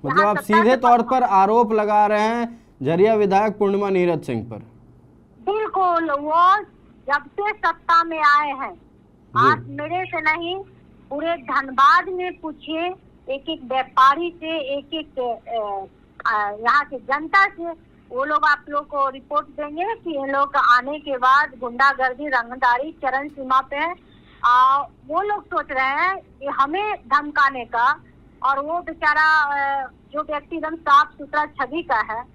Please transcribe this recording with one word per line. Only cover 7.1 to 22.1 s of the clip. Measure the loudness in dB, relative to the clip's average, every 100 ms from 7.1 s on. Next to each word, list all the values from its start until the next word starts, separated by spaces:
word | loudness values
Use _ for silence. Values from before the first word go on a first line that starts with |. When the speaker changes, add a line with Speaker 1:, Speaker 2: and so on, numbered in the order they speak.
Speaker 2:
जब | -4 -4
से | -6 -6
सत्ता | -2 -4 -4 0 2
में | 2 2
आए | 4 4 0
हैं, | -6 -10
Speaker 1:
जी। | -12 _ _ _ _ _ 2 2
Speaker 2:
आप | 2 -4
मेरे | -10 -6 -6 -4
से | -4
नहीं, | -2 -2 -4 -8 -10 -20 -20 -20 -12
पूरे | -6 -4 -4
धनबाद | -2 -4 -2 4 6 6 2
में | -6 -6 -8
पूछिए, | -12 -12 -10 -6 -6 -8 _ _ -10
एक | -10 -8
एक | -10
व्यापारी | -4 -4 -2 4 4 4 -4 -8
से, | -8 -6 -6 -8
एक | -8
एक, | -12 -10 -6
अ, | -6 -6 -8 -6 -4 -6 -10 _ _ _ -4 -2
अ, | -2
यहाँ | -2 0 0 0
की | -10
जनता | -6 -6 2 2 2
से, | 0 -10 -10 _ -20 _ -6
वो | -2
लोग | 0 2
आप | 0 -2
लोग | -8 -6
को | -4 -4
रिपोर्ट | -4 -6 -6 -6
देंगे | -10 -10 -6 -6 -6
कि | -6 -6
इन | -2
लोग | -2 0
का | 0 4 2
आने | 2 -10
के | -6 0
बाद | 4 4 2 -4
गुंडागर्दी, | -12 2 2 2 -4